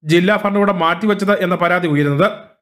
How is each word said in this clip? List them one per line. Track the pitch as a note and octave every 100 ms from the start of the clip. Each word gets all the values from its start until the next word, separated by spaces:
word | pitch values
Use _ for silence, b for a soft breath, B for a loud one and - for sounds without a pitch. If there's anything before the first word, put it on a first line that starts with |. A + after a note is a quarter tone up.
ജില്ലാ | D#3 E3+ F3+ G#3+
ഭരണകൂടം | G#3 G3+ G3+ F#3
മാറ്റിവെച്ചത് | E3 E3+ G#3+ G3+ G3 G3+
എന്ന | F3+
പരാതി | F3+ E3+ F3 E3+
ഉയരുന്നത്. | D3 C#3+ C#3+ G3 G#3+ - _